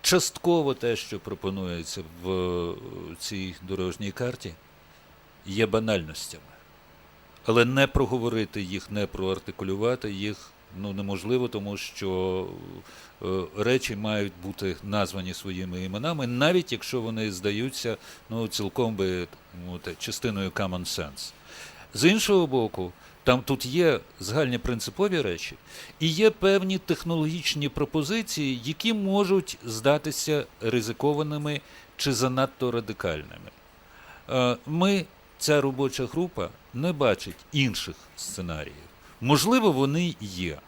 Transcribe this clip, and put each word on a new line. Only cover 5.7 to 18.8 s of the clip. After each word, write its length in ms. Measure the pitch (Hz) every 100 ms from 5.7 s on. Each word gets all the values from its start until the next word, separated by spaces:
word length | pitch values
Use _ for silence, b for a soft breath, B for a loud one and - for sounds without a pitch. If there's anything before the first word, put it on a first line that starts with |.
| 110 110 101 78 76 - - - - - - - - - - - - -
Але 180 | 117
не 220 | 120 135 139
проговорити 760 | - 123 127 117 113 104 107
їх, 280 | 92 95 -
не 160 | 104 98
проартикулювати 1040 | 95 95 90 - - 95 98 113 123 110
їх, 380 | 98 104 101 - - - 90
ну, 160 | 101
неможливо, 560 | 98 98 98 98 127 123
тому 280 | 110 101 101
що, 680 | - - 98 92 92 92 90 87 87 90 B B B -
е, 40 | 92 95 87 104
речі 380 | 107 127 123 104
мають 360 | 107 107 101 87
бути 340 | 92 95 98 82
названі 520 | 101 104 92 98 90
своїми 500 | 87 98 92 92 90
іменами, 420 | 92 101 147 160 123
навіть 460 | 123 147 180 175
якщо 280 | 113 - 127
вони 320 | 113 110 110
здаються, 640 | 90 101 104 131 - 120 113 B B -
ну, 180 | 113 110
цілком 480 | - 101 -